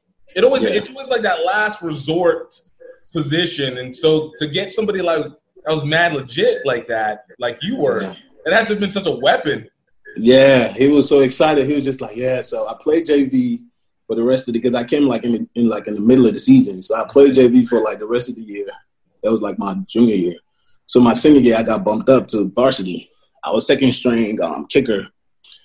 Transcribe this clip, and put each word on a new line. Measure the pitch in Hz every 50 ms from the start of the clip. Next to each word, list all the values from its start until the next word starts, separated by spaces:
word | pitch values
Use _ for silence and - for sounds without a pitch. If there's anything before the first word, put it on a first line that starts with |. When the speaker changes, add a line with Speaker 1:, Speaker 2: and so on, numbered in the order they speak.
| _ _ _ _ _ _ -
Speaker 1:
It | 226 226
always, | 262 277 254 -
Speaker 2:
Yeah. | 214
Speaker 1:
it's | 185 208 - -
always, | - 269 269 262
like, | 254 233 208
that | 196 180 160 160
last | 175 196 214 214 214 214 -
resort | 175 165 156 139 127 139 160 175 180 170 156 - - - _ - _ _ _ _ - - - _ _ _ -
position. | 165 147 135 147 170 180 170 - - 139 131 123 127
And | 127 127 127
so | - - 156 156 156 151 - - -
to | 151 147
get | 139 185 202 196 -
somebody, | - 214 196 185 190
like, | 175 175 165 156 143 139 - _ _ _ _ _ -
that | 156 156
was | 156 139
mad | 143 156 165 175 170 156
legit | 139 123 - - - 208 247 233 - -
like | 139 123 120 113 -
that, | 117 110 110 107 107 104 - _ - -
like | 123 120 117 - 139
you | 185 262
were, | 262 151 131 117 110 98
Speaker 2:
Yeah. | 92 92 - _ _ _ _ -
Speaker 1:
it | 156 180
had | 220 220 214
to | 214
have | 202
been | 202 190
such | - 202 170
a | 170 131
weapon. | 117 127 147 175 170 170 156 131 113 113 - _ _ _ _ _ _ _ - -
Speaker 2:
Yeah, | - 110 117 127 135 135 139 135 127 117 110 98
he | 110 131 143
was | 147 143 139 -
so | 147 139
excited. | 135 127 131 - 160 156 156 143 127
He | 135 147
was | 143 127
just | 135 131 131
like, | 127 110 107
"Yeah." | 117 127 127 127 123 113
So | - - 113 110
I | 107 117 - -
played | 151 156 165 165
J | 151 147 143 139
V | 127 131 131 123 123 117 120 - _ _ _ _ _ _ _ _ -
for | 113
the | 113 113
rest | 123 131 127 131 -
of | 117
the, | 117
'cause | 117 127 120
I | 120 120
came, | 120 156 147 143
like, | 135 120 113 -
in | 120 117
the, | 107 117 - -
in, | 120 120 113
like, | 110 104 101
in | 107 104
the | 101
middle | 101 113 131 135 123
of | 110 98
the | -
season. | - 123 135 131 - - 98 92
So | 92 - -
I | 113 110 -
played | - 139 139 143 127
J | 131 127
V | 120 120 127 120
for, | 117 123 110
like, | 110 107 101 98
the | 107 107
rest | 120 123 123 131
of | 117
the | 113 113
year. | 104 101 101 101 98 - - _ _ _ _ _ _ _ _ -
That | 107
was, | 113 110
like, | 104 101 95
my | 95 101 98 95 98 95 -
junior | - 113 120 117 107
year. | 95 87 87 87 - _ _ _ _ _ _ _ _ _
So | - - 123
my | 123 120 110
senior | 117 - 151 151 139
year, | 120 120 113
I | 113 113
got | 113 110 104 95
bumped | 104 107 110 - -
up | 135 123 98 -
to | - 107 98 92 -
varsity. | - 127 135 127 - 95 92 87 80 - _ _ _ _ _ _ _ -
I | - 98
was | 113 - -
second | 147 131 135 127 117
string, | - - 123 117 113 113 104 107 92 90
um, | 82 76 64 69
kicker. | - - 143 131 - 107 85 - - _ _ _ _ _ _ - - - -